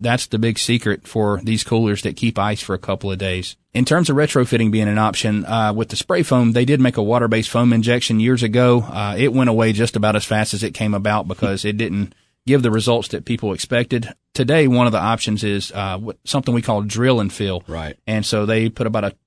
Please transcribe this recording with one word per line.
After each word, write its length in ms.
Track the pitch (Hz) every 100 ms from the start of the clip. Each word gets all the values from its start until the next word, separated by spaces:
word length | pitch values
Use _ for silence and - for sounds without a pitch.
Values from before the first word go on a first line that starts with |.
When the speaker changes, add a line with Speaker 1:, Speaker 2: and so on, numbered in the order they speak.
Speaker 1:
that's 240 | 117 120 -
the 140 | 110
big 200 | 117 107
secret 480 | - 120 107 98 -
for 320 | 113 104 98
these 220 | 104 110
coolers 380 | - 113 110 101
that 160 | 98 73
keep 200 | 117 104
ice 240 | 104 104
for 120 | -
a 60 | 92
couple 300 | - 95 101
of 100 | 95
days. 360 | 95 92 90 - _
In 120 | 120 127
terms 240 | 160 156
of 80 | 143
retrofitting 540 | 147 135 123 117 110
being 180 | 110 104
an 80 | 107
option, 480 | 107 92 110 104 90
uh, 260 | 113 107
with 160 | 107 113
the 80 | 110
spray 280 | - 175
foam, 280 | 151 127 117
they 140 | 120 127
did 160 | 143
make 160 | 127 -
a 40 |
water-based 480 | 104 120 117 110 104
foam 220 | 120 123
injection 480 | 117 113 120 - 110
years 240 | 113 123
ago. 380 | 117 120 123 120
Uh, 340 | 113 104 104 98
it 140 | 135
went 180 | 127 123
away 220 | 113 113
just 240 | 107 113 110
about 220 | 107 104
as 80 | -
fast 280 | 107 107
as 100 | 101
it 100 | 107
came 200 | - 107
about 360 | 101 104 107 85
because 340 | 92 101 98
it 140 | 104 104
didn't 360 | 110 98 101 _ _ _ 127
give 160 | 139
the 80 | 123
results 380 | 110 113 117 -
that 160 | - -
people 260 | 113 107
expected. 560 | 90 - 117 113 123 120 - _
Today, 360 | - 127 160 139
one 160 | 123 120
of 80 |
the 60 | 104
options 420 | 101 113 - 104
is, 260 | 104 101 -
uh, 240 | 98 98 95
what, 180 | 110 -
something 320 | - 139 127 120
we 60 |
call 200 | 113 104
drill 380 | 104 107 127 120
and 120 | 98
fill. 300 | - 101 90 -
Speaker 2:
Right. 300 | 82 78 - -
Speaker 1:
And 180 | 110 107
so 200 | 107 104
they 240 | 113 110
put 180 | - 113
about 160 | 110
a 120 | 101 -